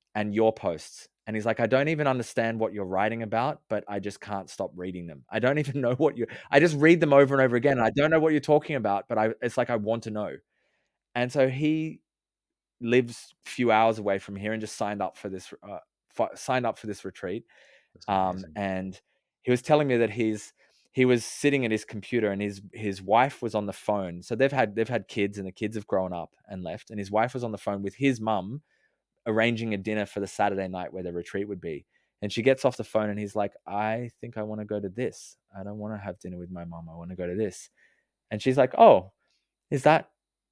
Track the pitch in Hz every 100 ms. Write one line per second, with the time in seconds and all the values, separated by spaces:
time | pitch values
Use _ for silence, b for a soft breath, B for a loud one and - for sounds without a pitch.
0 | _ 107 107 104 110 110 98 80 - -
1 | - _ - 110 107 113 117 131 147 160
2 | 143 127 117 - 113 113 110 101 95 95
3 | 107 113 113 110 127 156 _ 104 98 104
4 | 98 - - 101 90 - 92 85 90 90
5 | 85 73 - 110 123 147 139 139 123 127
6 | 151 120 113 B B 143 165 151 156 175
7 | 156 139 139 139 131 120 135 131 113 107
8 | 151 160 160 151 147 151 147 147 107 98
9 | - 110 110 113 123 - 120 120 104 117
10 | 113 107 98 67 _ _ _ _ _ _
11 | _ 120 123 147 135 131 151 156 160 156
12 | _ _ _ _ _ _ _ _ 117 123
13 | 120 117 - _ - - 123 110 113 110
14 | 101 98 - 98 104 110 107 - 104 101
15 | 95 - 101 92 - - 101 95 - _
16 | _ - 113 - - 127 120 104 110 101
17 | 98 - 92 104 120 b b b b _
18 | - 98 95 92 92 78 98 92 95 92
19 | _ _ _ _ - 123 - 151 143 123
20 | 113 104 113 107 - _ _ _ _ -
21 | 127 123 - - 147 139 120 110 - 107
22 | - 120 107 98 101 101 101 - 107 95
23 | 95 110 135 - 120 107 104 95 - 104
24 | 92 87 - 113 135 135 110 104 113 120
25 | 98 - 101 101 95 - 107 113 101 98
26 | 92 87 78 _ _ 98 87 92 - 107
27 | 98 104 120 127 120 104 - 101 98 -
28 | 139 120 110 107 92 139 - _ _ _
29 | _ _ - 110 113 113 113 104 98 107
30 | 101 - 98 - 104 98 95 92 87 92
31 | 90 87 85 98 104 98 87 76 - _
32 | _ _ 104 107 117 131 131 - 113 110
33 | 107 104 104 107 101 - - 101 107 113
34 | 120 - 120 113 107 107 107 107 101 98
35 | 123 - - - _ 98 98 107 104 110
36 | 98 90 92 90 87 90 85 82 82 82
37 | 85 92 87 92 107 - - _ _ _
38 | _ _ _ 107 131 131 131 - 226 107
39 | 95 _ _ _ _ _ _ 139 151 156
40 | - _ _ _ _